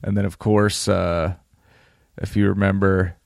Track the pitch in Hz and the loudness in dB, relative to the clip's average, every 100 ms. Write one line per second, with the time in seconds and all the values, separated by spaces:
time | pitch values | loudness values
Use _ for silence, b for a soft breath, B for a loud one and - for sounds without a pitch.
0 | - 101 98 - 110 104 104 - - 92 | -2 -2 -2 -4 2 4 2 0 -2 0
1 | 90 85 82 87 _ b b b b b | 0 0 -2 -6 _ b b b b b
2 | b - - 101 101 98 98 98 95 95 | b -12 -6 0 0 2 0 2 2 2
3 | 90 - | -2 -6